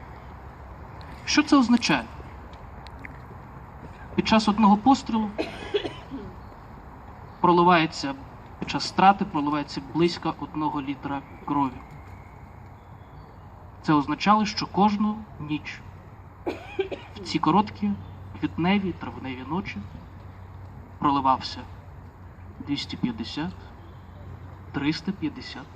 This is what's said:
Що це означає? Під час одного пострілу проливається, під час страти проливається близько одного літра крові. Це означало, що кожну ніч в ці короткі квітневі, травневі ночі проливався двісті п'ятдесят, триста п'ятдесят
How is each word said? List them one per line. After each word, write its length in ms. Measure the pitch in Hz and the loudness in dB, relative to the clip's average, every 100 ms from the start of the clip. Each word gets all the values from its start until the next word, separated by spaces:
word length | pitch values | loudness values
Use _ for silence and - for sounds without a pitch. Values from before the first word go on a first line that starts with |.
| - - - - - - - - - - - - - | -16 -16 -16 -16 -16 -16 -16 -16 -16 -14 -14 -10 0
Що 180 | - | 2
це 140 | 294 285 | 8 8
означає? 480 | 233 233 - 139 - - - - - - - - - - - - - - - - - - - - - - | 8 6 6 2 0 -10 -14 -14 -14 -14 -14 -14 -14 -14 -14 -14 -16 -16 -16 -16 -16 -16 -16 -16 -4 -2
Під 120 | 180 | 6
час 200 | 220 220 | 6 6
одного 300 | 208 208 208 | 6 8 8
пострілу 520 | 254 269 - 226 214 - - - - 415 - - - 262 196 - - - - - - - - - - - | 8 6 4 0 0 -2 -6 -6 -4 -2 -2 -8 -10 -10 -10 -12 -16 -16 -16 -16 -16 -16 -16 -16 -16 2
проливається, 720 | 175 175 180 175 160 - 277 269 - - - - | 6 8 8 8 6 0 -6 -6 -12 -16 -16 -8
під 100 | - | -4
час 180 | 139 - | -4 -2
страти 380 | - 190 202 190 | 6 8 8 4
проливається 560 | 156 147 151 143 - 135 | 0 0 0 -2 -6 -2
близько 420 | 151 175 - 165 - | 4 4 2 -4 -4
одного 420 | 143 156 151 143 | -6 -2 -2 -2
літра 400 | 135 139 143 139 - - - | -4 -4 -4 -6 -8 -10 0
крові. 340 | 143 135 - - - - - - - - - - - - - - - - - - - - - | 2 2 -2 -12 -16 -16 -16 -16 -18 -18 -18 -18 -18 -18 -18 -16 -16 -16 -18 -18 -18 -18 -4
Це 120 | - | 4
означало, 520 | 151 139 147 190 214 208 | 6 4 2 6 6 4
що 220 | - - | -2 0
кожну 500 | - 208 202 214 214 - - | 4 4 6 2 0 -6 -10
ніч 400 | 151 151 - - - - - - - - - - - - 381 - - - | -4 -4 -6 -14 -14 -16 -18 -18 -18 -10 -6 -6 -6 -4 -4 -6 -12 -12
в 40 | |
ці 160 | 180 160 | -4 0
короткі 520 | - 196 208 - 208 202 - - - - | 4 4 4 0 -2 -2 -6 -14 -14 -6
квітневі, 520 | 151 - 170 202 190 | -4 0 2 2 2
травневі 520 | - 123 - 131 127 131 | -4 -8 -8 -8 -8 -6
ночі 300 | 175 196 202 - - - - - - - - - - - - | -6 -4 -8 -10 -14 -16 -16 -16 -16 -16 -16 -16 -16 -16 0
проливався 600 | 147 139 135 131 - 135 120 - - - - - - - - - | 2 4 4 4 0 -10 -12 -14 -16 -16 -18 -18 -18 -16 -14 -10
двісті 380 | - 143 - - | -4 -4 -4 -2
п'ятдесят, 560 | - 113 113 - 175 - - - - - - - - - - - - | -2 -2 -6 -4 -4 -6 -14 -18 -18 -18 -18 -16 -14 -14 -14 -16 -8
триста 400 | - 143 - - | -2 0 0 -2
п'ятдесят 540 | 190 151 123 - 127 135 | -4 -4 -6 -10 -12 -12